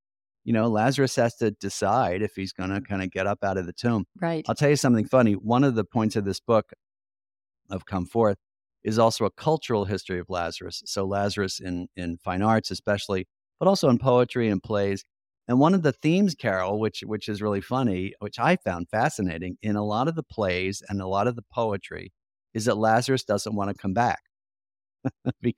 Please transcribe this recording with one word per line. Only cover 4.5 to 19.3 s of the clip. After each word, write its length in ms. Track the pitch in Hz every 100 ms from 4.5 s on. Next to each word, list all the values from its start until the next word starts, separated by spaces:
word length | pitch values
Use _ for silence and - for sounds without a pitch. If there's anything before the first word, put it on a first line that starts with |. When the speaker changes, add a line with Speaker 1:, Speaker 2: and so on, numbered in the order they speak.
| 113
Speaker 1:
tell 140 | 143
you 60 | 147
something 280 | 135 117 104
funny. 260 | 131 117
One 300 | 98 107 120 139
of 100 | 113
the 100 | 98
points 300 | 117 110 113
of 80 | 98
this 140 | -
book, 320 | - 113 - - _ _ _ _ _ _ _ _ -
of 160 | 98 -
Come 200 | 95 90
Forth, 320 | 117 110 95 _ _ _ _
is 140 | 104 110
also 280 | 113 - 104
a 60 |
cultural 540 | - 156 156 - 113 98
history 340 | 98 - 90
of 100 | 85
Lazarus. 520 | 90 85 - 92 - -
So 200 | - 98
Lazarus 540 | 98 101 104 95 -
in, 280 | 92 90 90 -
in 220 | 87 82
fine 240 | - 92
arts 300 | 107 110 -
especially, 560 | 92 - 101 - 95 92 _ _ -
but 80 | 180
also 220 | 196 151
in 80 | 120
poetry 500 | 131 123 123 127 113
and 140 | 95
plays. 400 | - 104 98 98 - _ _ _ -
And 120 | 123
one 140 | 151
of 100 | 190
the 80 | 151
themes, 440 | - 156 180 202 156
Carol, 440 | 117 95 92 107
which, 220 | 110 - 104
which 220 | 107 -
is 140 | 101
really 200 | 107 101
funny, 520 | 95 127 123 92 95 -
which 200 | 104 -
I 160 | 127 180
found 340 | - 87 87
fascinating, 680 | 110 139 - 92